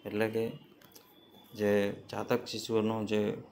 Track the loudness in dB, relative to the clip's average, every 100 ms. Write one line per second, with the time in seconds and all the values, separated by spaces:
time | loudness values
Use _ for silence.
0 | -4 0 0 0 -2 -6 -18 -20 -20 -20
1 | -20 -20 -20 -20 -18 -2 4 4 2 -2
2 | -8 -8 0 -2 -2 -8 0 2 2 0
3 | 0 2 2 -2 -10